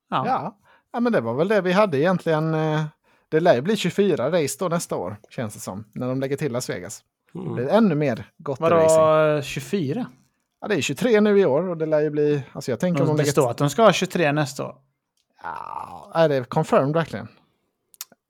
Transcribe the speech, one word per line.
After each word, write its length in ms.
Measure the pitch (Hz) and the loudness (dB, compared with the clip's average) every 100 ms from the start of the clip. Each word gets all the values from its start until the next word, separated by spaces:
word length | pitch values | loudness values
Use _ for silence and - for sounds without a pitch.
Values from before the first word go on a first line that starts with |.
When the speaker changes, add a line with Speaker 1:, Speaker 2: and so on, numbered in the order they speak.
| _ | _
Speaker 1:
Ja. 140 | 151 214 | -4 -2
Speaker 2:
Ja. 300 | 262 165 - _ _ _ | -2 -6 -12 _ _ _
Ja, 60 | 247 | -4
men 140 | 240 | 0
det 80 | 196 | 0
var 120 | 113 | 0
väl 140 | 123 190 | -2 0
det 140 | 214 | 0
vi 100 | 180 | 2
hade 260 | 180 214 135 | 2 2 0
egentligen. 540 | 170 180 170 156 160 | 0 0 0 -2 0
Eh, 300 | 156 156 151 156 - _ _ _ | -2 -2 -2 -4 -10 _ _ _
det 100 | 156 | 2
lär 160 | 175 123 | 4 2
ju 60 | |
bli 140 | 160 220 | 2 -2
tjugofyra 540 | 180 - 202 139 123 | -2 0 0 0 0
race 240 | 175 139 - | 0 -2 -4
då 80 | 180 | -4
nästa 280 | 170 - 151 | -4 -4 -6
år, 220 | 90 104 _ | -6 -10 _
känns 240 | - 110 | -10 -10
det 60 | - | -10
som, 240 | - 95 113 | -12 -12 -12
när 140 | - 123 | -8 -6
de 120 | 131 | -4
lägger 180 | 135 139 | -4 -4
till 140 | 151 | -4
Las 180 | 120 - | -4 -6
Vegas. 340 | 110 87 - _ _ _ 170 | -8 -12 -16 _ _ _ -12
Speaker 3:
Mm. 200 | 170 113 | -8 -6
Speaker 2:
Det 80 | 131 | 0
är 60 | 202 | 2
ännu 180 | 214 147 | 4 2
mer 300 | 147 113 - - | 0 -2 -8 -12
gott 220 | - 131 | -8 -2
Speaker 1:
Vadå, 160 | 160 170 | 2 4
Speaker 2:
racing. 680 | 160 160 156 156 156 151 135 | 6 6 6 4 4 0 -4
Speaker 1:
tjugofyra? 560 | - - 202 131 196 240 - _ _ _ _ | -8 -4 -4 -2 -4 -8 -12 _ _ _ _
Speaker 2:
Ja, 60 | 214 | -4
det 80 | 185 | -2
är 60 | |
tjugotre 400 | 120 139 254 208 | -2 -2 2 4
nu 180 | 214 202 | 6 4
i 60 | 180 | 4
år 240 | 135 185 | 2 0
och 80 | 165 | -4
det 80 | 160 | 0
lär 140 | 151 | 0
ju 100 | 151 | 0
bli... 340 | 147 147 147 127 | 0 2 0 -4
Alltså 180 | 160 - | -10 -6
jag 80 | 117 | -2
tänker 200 | 180 175 | 0 2
Speaker 1:
Men 80 | 160 | 2
Speaker 2:
om 80 | 151 | 2
de 0 | |
Speaker 1:
det 60 | |
Speaker 2:
lägger 80 | 147 | 2
Speaker 1:
står 200 | 143 127 | 2 0
att 60 | 117 | 0
de 120 | 143 | 0
ska 120 | 180 | 4
ha 100 | 220 | 4
tjugotre 380 | 165 180 196 151 | 4 0 0 0
nästa 340 | 147 139 - 131 | 0 -4 -6 -12
år. 100 | - _ _ _ _ _ _ | -14 _ _ _ _ _ _
Speaker 2:
Ja, 680 | 85 - - - - 87 - | -14 -12 -12 -14 -14 -16 -6
är 160 | 165 160 | 0 2
det 200 | 135 123 | 2 -2
confirmed 440 | 165 156 196 135 | -4 0 2 2
verkligen? 340 | 160 160 104 101 - _ _ _ _ _ - - _ _ | 0 -2 -6 -12 -18 _ _ _ _ _ -20 -20 _ _